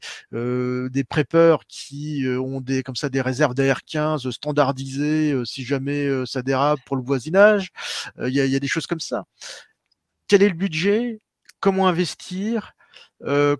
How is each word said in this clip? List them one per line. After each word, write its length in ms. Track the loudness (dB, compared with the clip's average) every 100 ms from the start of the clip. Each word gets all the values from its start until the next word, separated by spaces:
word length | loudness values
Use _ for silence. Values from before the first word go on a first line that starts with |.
| -6 -16 -10
euh, 560 | -6 -4 -2 -2 -4 -4
des 140 | -4
preppers 640 | -2 -2 2 6 6 6 0
qui, 580 | -18 -14 -10 -6 -4 -2
euh, 140 | -2
ont 220 | -4 -6
des, 220 | -2 -4
comme 120 | -4 -6
ça, 140 | -4
des 120 | -2
réserves 320 | -2 0 0
d'A 200 | 2 2
R 100 | 0
quinze 460 | -2 -2 -2 -2 -4
standardisées, 1040 | -6 -2 2 2 0 -6 -2 0 2 2
euh, 100 | 0 -4
si 200 | -8 -4
jamais, 400 | -2 -2 -2 0
euh, 200 | -2 -2
ça 160 | -4
dérape 380 | 0 2 2 0 -2
pour 100 | -4
le 80 |
voisinage. 680 | -2 -2 2 6 6 6 -2 -10 -10 -8 -10 -6
Euh, 100 | -2
il 60 | 2
y 40 |
a, 60 | 2
il 60 |
y 40 | 2
a 40 |
des 80 | 0
choses 200 | -4 -4
comme 140 | -6
ça. 240 | -4 -6 -6 -16 -16 -16 -20 _ _ _ _ _ 2
Quel 140 | 4
est 60 | 4
le 60 | 2
budget ? 640 | -4 -2 0 0 -2 -8 _ _ _ 0
comment 240 | 0 4 4
investir, 840 | 4 0 -4 -10 -6 -2 -4 -6 _ _ -20 -20 -12
euh, 340 | -2 2 2